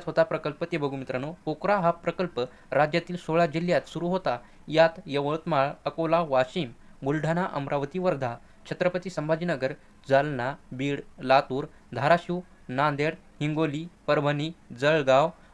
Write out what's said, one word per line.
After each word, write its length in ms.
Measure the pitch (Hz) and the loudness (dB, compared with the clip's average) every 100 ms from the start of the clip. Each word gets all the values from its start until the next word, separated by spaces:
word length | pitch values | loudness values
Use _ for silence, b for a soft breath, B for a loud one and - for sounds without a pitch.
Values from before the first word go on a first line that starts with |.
| - | 2
होता 180 | 156 | 2
प्रकल्प 400 | 160 156 151 143 | 2 0 -4 -6
ते 140 | 170 165 | -4 -2
बघू 180 | 143 135 | -2 -4
मित्रांनो. 380 | 131 127 143 175 - | -6 -6 -6 -8 -6
पोकरा 320 | 151 190 208 | -4 0 2
हा 140 | 170 | 2
प्रकल्प 500 | 170 - 165 175 - 127 B B | 0 -4 -4 -4 -4 -6 B B
राज्यातील 440 | 135 151 170 170 180 | 0 2 0 -4 -8
सोळा 300 | - 160 170 | -2 2 2
जिल्ह्यात 360 | 156 175 151 | 0 0 0
सुरू 260 | - - 175 | 0 -6 -4
होता. 300 | 185 147 120 b b - | -2 -2 -4 b b -2
यात 220 | 151 165 165 - | 4 4 4 -4
यवतमाळ, 640 | 143 143 156 175 147 139 - - | -2 -2 -2 0 2 0 -2 -6
अकोला, 360 | - 165 165 | -2 2 2
वाशिम, 500 | 160 131 127 180 127 - b b | 2 2 2 -2 -6 -10 b b
बुलढाणा, 420 | 135 151 151 165 190 | -2 0 0 0 -2
अमरावती, 480 | 143 139 143 139 185 | -4 -4 -4 -4 -2
वर्धा, 360 | 180 143 127 117 b b - | -2 0 -4 -6 b b -12
छत्रपती 380 | 156 180 180 185 | -2 0 -2 -6
संभाजीनगर, 640 | 165 151 160 175 143 131 147 b - - | -6 -2 -2 0 -2 -4 -6 b -20 2
जालना, 460 | 135 151 131 123 143 - | 2 2 -2 -4 -6 -12
बीड, 300 | 127 143 139 - - | -6 -4 -4 -8 -10
लातूर, 420 | 127 135 - 131 151 b b 120 | 4 4 4 -4 -6 b b -4
धाराशिव, 440 | 139 170 - 175 - - - | 2 2 2 -8 -8 -18 -6
नांदेड, 460 | 170 151 143 151 170 - - | 0 0 2 -2 -4 -16 -6
हिंगोली, 460 | 147 151 160 147 170 - - | -4 0 -2 -2 -10 -8 0
परभणी, 440 | 147 143 147 147 - - 120 | 2 2 0 -4 -8 -18 -2
जळगाव 500 | 143 160 131 131 160 - b | 2 4 6 4 4 -2 b